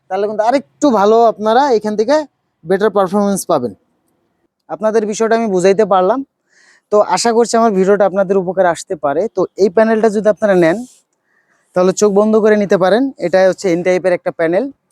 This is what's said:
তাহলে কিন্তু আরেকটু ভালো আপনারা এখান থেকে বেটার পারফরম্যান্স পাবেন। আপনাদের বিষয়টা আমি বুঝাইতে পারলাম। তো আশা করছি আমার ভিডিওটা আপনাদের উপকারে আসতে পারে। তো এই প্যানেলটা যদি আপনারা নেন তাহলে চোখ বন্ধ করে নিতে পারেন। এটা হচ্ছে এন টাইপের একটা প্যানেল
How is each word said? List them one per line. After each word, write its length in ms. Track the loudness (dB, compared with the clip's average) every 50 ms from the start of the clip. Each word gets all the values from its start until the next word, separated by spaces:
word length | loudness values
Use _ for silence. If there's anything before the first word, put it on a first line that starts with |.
| _ -10
তাহলে 160 | -6 -6 -4 -4
কিন্তু 160 | -4 -2 -2
আরেকটু 440 | 0 0 -2 -4 _ _ _ 0 0
ভালো 260 | 2 2 2 2 4 4 4 2
আপনারা 320 | 2 0 -2 0 2 2 2 2 0 -2
এখান 180 | -2 -4 -4 -4
থেকে 200 | -2 0 -2 -2 -2 -6 _ _ _ _ _ _ -6
বেটার 280 | -4 -2 0 0 0
পারফরম্যান্স 500 | 0 0 0 0 0 -2 -2 -2 -2 -4 -2
পাবেন। 280 | -2 -2 -2 -2 -4 -8 -12 _ _ _ _ _ _ _ _ _ _ _ _ _ _ _ _ _ -16
আপনাদের 340 | -10 -6 -4 -2 -2 -2 -2
বিষয়টা 280 | -2 -2 -2 -2 0 0
আমি 120 | 0 -2 -2 -2
বুঝাইতে 300 | 0 2 2 2 2 2
পারলাম। 340 | 2 2 2 2 2 0 -2 -4 -10 _ _ _ _ _ _ _ _ _ _ _ _
তো 60 | 0 0 0 0 0
আশা 160 | -2 -2 0
করছি 220 | 0 0 0 0 0 0
আমার 140 | 2 2 2
ভিডিওটা 300 | 2 2 2 2 2 2
আপনাদের 300 | 0 0 -2 -2 0 0 -2
উপকারে 320 | -2 -2 -2 -2 0 0
আসতে 260 | -2 -4 -6 -10 -8
পারে। 260 | -6 -4 -4 -2 -2 -4 -4 -4
তো 60 | -4 -6 -4 _ -2
এই 120 | -2 0
প্যানেলটা 380 | 2 2 2 2 2 2 0 0
যদি 180 | 0 0 0 0
আপনারা 260 | 0 0 0 0 2
নেন 220 | 2 2 2 0 -2 -6 -12 _ _ _ _ _ _ _ _ _ _ _ _ _ _ _ _ -4
তাহলে 160 | -2 0 0 0
চোখ 160 | 0 0 0
বন্ধ 220 | 2 2 2 2 2 2 2
করে 120 | 2 2 2
নিতে 200 | 0 0 0 0
পারেন। 260 | 2 2 2 2 0 -2 -4 -6 -4
এটা 120 | -2 0 2 2 2
হচ্ছে 180 | 0 0 -2 -2
এন 80 | -2 -2 0
টাইপের 300 | 0 -2 0 0 -2 -2
একটা 180 | -2 -4 -6
প্যানেল 320 | -6 -4 -2 -2 0 -2 -2 -4 -8 _ _ _